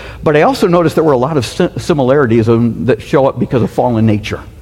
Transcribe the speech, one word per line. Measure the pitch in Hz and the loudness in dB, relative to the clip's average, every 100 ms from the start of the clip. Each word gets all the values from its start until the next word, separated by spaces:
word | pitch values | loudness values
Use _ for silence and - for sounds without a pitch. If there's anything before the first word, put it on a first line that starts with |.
| - - | -16 -6
but | - 147 | 0 2
I | |
also | 185 - 196 | 2 2 2
noticed | 175 165 - | 2 2 0
there | |
were | 165 | 2
a | 131 | 2
lot | 127 156 | 0 -2
of | 113 | -4
si-, | - - - | -2 -2 -2
similarities, | - 160 127 143 131 117 110 | -2 0 2 2 2 2 2
um, | 113 117 110 104 | 2 2 -2 -2
that | 127 | -2
show | - 151 135 | 0 0 0
up | 127 | 0
because | - 131 | -2 -2
of | 98 | -2
fallen | - 123 113 113 | -2 -2 0 0
nature. | 107 - - - - | 0 -4 -10 -12 -20